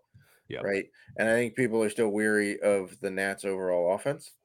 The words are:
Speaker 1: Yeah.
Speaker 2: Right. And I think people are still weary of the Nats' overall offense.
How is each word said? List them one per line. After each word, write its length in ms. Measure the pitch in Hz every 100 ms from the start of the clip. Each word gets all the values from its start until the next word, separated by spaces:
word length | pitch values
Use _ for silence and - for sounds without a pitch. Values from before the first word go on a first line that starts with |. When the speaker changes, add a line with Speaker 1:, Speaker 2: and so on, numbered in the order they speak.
| _ - - _ -
Speaker 1:
Yeah. 140 | 62
Speaker 2:
Right. 280 | 95 98 - _ - -
And 100 | 110
I 60 |
think 220 | 117 120 110
people 280 | 123 110
are 60 | 110
still 200 | - 113
weary 500 | 104 107 107 101 101
of 360 | 104 101 92 -
the 80 | 98
Nats' 340 | 95 98 98
overall 500 | 98 95 92 87 87 98
offense. 360 | 139 143 - -